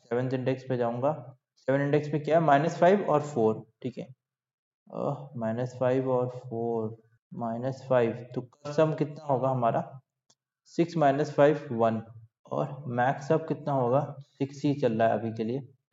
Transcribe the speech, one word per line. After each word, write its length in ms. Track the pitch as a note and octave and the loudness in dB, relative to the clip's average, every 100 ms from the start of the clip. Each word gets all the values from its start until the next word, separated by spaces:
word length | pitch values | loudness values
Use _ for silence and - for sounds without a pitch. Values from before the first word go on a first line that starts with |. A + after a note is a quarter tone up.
Seventh 260 | - A#2+ C3 | -4 -2 0
index 340 | B2+ B2+ C3 - | -2 -2 -2 -2
पे 80 | B2 | -2
जाऊंगा, 640 | A#2 A#2+ C#3 D#3 - - _ _ | -2 0 -2 -2 -8 -20 _ _
सेवन 240 | - C#3 | -2 0
index 280 | C#3+ D3 D3 | 2 2 0
पे 100 | D#3 | -4
क्या 200 | D3 E3 | 2 4
है, 60 | |
माइनस 340 | D#3 C#3+ E3 - | 6 4 4 4
फ़ाइव 320 | F3 G3+ F3+ | 4 6 4
और 120 | D3 | 0
फ़ोर, 440 | D3 - A2 A2 - _ | 0 2 2 2 -6 _
ठीक 160 | B2+ A#2 | -10 -10
है, 160 | A2+ - _ _ _ _ _ _ _ | -14 -18 _ _ _ _ _ _ _
अ, 340 | A1+ C3+ C#3+ - A#2 | -6 -6 -6 -10 -6
माइनस 400 | A2 A#2 B2+ - | -4 -4 -6 -2
फ़ाइव 300 | B2+ C3 C3 | 0 0 0
और 180 | B2 B2 | 0 -2
फ़ोर, 680 | B2+ B2+ A2+ A#2 A2+ A2 A2+ _ _ _ | -6 -10 -6 -4 -2 -4 -8 _ _ _
माइनस 520 | A#2+ A#2 A#2 C3 C3+ - | -10 -8 -6 -6 -6 0
फ़ाइव, 380 | B2+ A#2 A2 - | 2 2 0 -8
तो 60 | C3 | -10
कसम 540 | - _ D3 D3 D#3 | -10 _ -4 2 2
कितना 300 | D3+ D3 - | 0 -4 -4
होगा 240 | D3 B2+ C3 | -2 0 0
हमारा, 520 | B2+ A#2 D#3+ - - _ _ _ _ _ _ | 2 0 0 -4 -12 _ _ _ _ _ _
सिक्स 320 | _ - E3+ E3+ | _ -2 -2 4
माइनस 380 | C#3+ C#3 C#3+ | 4 4 2
फ़ाइव 340 | D3+ D3 D3 - | 4 6 4 -2
वन, 300 | A2+ A2+ A2 - - - _ - | 0 2 0 -6 -16 -20 _ -6
और 380 | C3+ D3 - B2+ | -4 -4 -6 -6
max 460 | A#2+ B2 C#3 - | 0 0 0 0
अब 160 | D#3+ - | 0 -2
कितना 240 | C#3+ C#3+ | -6 -2
होगा, 440 | C3+ A#2+ C3+ D3 - | 0 2 2 0 -8
सिक्स 420 | - - C3+ - | -14 -8 -8 -4
ही 100 | D3 | -2
चल 180 | C#3 B2 | 0 0
रहा 160 | A2+ A2+ | 2 2
है 60 | |
अभी 180 | G#2+ A2+ | 2 -2
के 120 | A2 | -4
लिए, 240 | A2 C3+ C3+ _ _ | -4 -6 -8 _ _